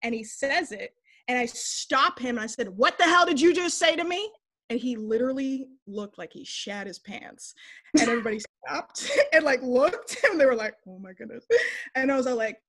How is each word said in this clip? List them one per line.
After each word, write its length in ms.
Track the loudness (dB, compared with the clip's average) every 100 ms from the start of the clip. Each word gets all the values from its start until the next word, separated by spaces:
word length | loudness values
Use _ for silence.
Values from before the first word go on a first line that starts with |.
And 100 | -4
he 100 | -6
says 480 | -8 -6 -2 -2 -4
it, 200 | -8 -14 _ _ _ _
and 100 | -2
I 80 | -2
stop 720 | -4 -8 -8 -2 2 2 0
him 180 | -6 -6
and 20 |
I 80 | -6
said, 220 | -6 -8
What 280 | 2 0 4
the 60 |
hell 220 | 4 6 6
did 140 | 6
you 140 | 6
just 240 | 4 2 0
say 180 | 2 2
to 80 |
me? 280 | 0 -2 -6 -10 _ _ _
And 100 | -6
he 160 | -4 -6
literally 680 | -2 0 0 -2 -4 -4 -8 -18 _
looked 320 | -10 -10 _
like 160 | -16
he 100 | -16
shat 440 | -14 -12 -10 -10 -10
his 120 | -14
pants. 540 | -14 -16 -16 -20 -20 -20 -20 -20 _
And 160 | 2 4
everybody 300 | 2 -2 -6 -8
<laughs> 120 | _ -10
stopped 440 | -8 -8 -10 -4 2
<laughs> 120 | 4
and, 100 | 4
like, 180 | 4 0
looked, 540 | 0 2 2 0 -10 -2
<laughs> 80 | 0
and 80 | 4
they 60 | 4
were 100 | 4
like, 200 | -2 -8 -20
Oh 120 | -20
my 140 | -20
goodness. 320 | -18 -16 -16 0 2 2 -6 -8 -2
And 160 | 0
I 60 | 2
was 100 | 0
all 80 | -2
like 220 | -4 -6